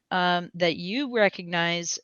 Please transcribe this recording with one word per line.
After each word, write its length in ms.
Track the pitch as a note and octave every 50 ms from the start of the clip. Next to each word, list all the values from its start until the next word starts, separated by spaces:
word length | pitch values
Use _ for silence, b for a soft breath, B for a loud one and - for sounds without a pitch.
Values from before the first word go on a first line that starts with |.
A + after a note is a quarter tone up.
| - _
um, 400 | F3+ F#3 F3+ F3+ F3+ F3 F3 - -
that 200 | E3+ F3+ E3+ E3
you 400 | - F3 F3+ G#3 C4 D4 C4 A#3+
recognize 840 | A3+ G#3 F#3+ - - F#3 F3 E3+ E3+ E3+ E3+ E3+ E3+ E3+ - - -